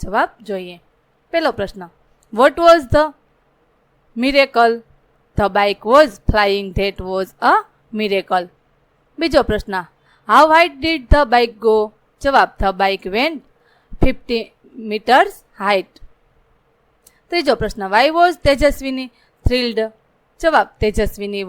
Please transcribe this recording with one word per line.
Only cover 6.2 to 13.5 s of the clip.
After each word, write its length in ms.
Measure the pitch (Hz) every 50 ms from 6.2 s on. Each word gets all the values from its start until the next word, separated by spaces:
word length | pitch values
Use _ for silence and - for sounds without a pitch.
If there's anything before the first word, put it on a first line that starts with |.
| _ -
flying, 360 | - 214 208 202 196 202 202 196 175 190
that 200 | 196 202 196 -
was 280 | 185 185 190 190 190 185 _ -
a 140 | - 247 330 440 415 _ _ _ _ _ 226 214
miracle. 460 | 214 208 196 190 180 - 202 185 175 180 _ _ _ _ _ _ _ _ _ _ _ _ _ -
બીજો 240 | 320 330 - 294 240 -
પ્રશ્ન, 240 | 208 202 - - 196 185 170 - _ _ _ _ _ _ _ -
how 140 | 208 254 302 320 311
high 160 | 330 339 349 285 269 262
did 240 | 320 330 311 247 - -
the 80 | 294 294 226 240
bike 240 | 240 240 233 233 220 -
go? 100 | 226 220 214 214 220 _ _ _ _ _ _ -
જવાબ, 280 | - 269 240 190 180 - - 208
the 80 | 196 190 185
bike 260 | 196 196 196 190 - 196 180
went 240 | 220 262 320 330 262 - _